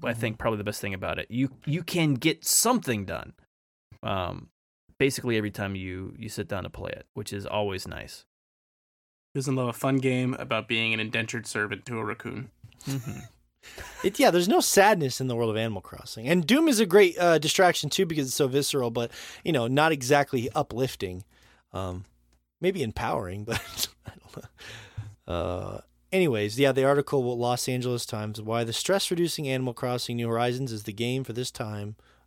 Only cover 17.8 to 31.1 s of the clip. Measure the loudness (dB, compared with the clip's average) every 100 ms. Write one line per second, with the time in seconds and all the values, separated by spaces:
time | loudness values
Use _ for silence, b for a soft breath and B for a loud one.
17.8 | 0 0 0 0 0 2 2 2 2 0
18.8 | 0 0 -4 B B B 0 0 2 4
19.8 | 4 4 4 4 4 0 -2 -2 -2 -2
20.8 | -4 -4 -8 -8 -14 b b b b -8
21.8 | -6 -8 -12 _ _ _ _ -4 -2 0
22.8 | -4 -4 -2 -2 -4 -6 -4 -6 -6 -6
23.8 | -6 -6 -18 -18 -18 -18 -18 -20 B B
24.8 | B B B B -6 -4 -2 -4 -6 -12
25.8 | -16 _ _ 2 2 2 0 2 4 6
26.8 | 4 4 2 0 0 0 0 0 -2 -2
27.8 | -2 -2 -4 -6 -6 -6 -2 -2 0 -2
28.8 | 0 0 0 0 0 -2 -2 -2 -2 -4
29.8 | -2 -2 -4 -4 0 2 0 0 -4 -6
30.8 | -6 -4 -2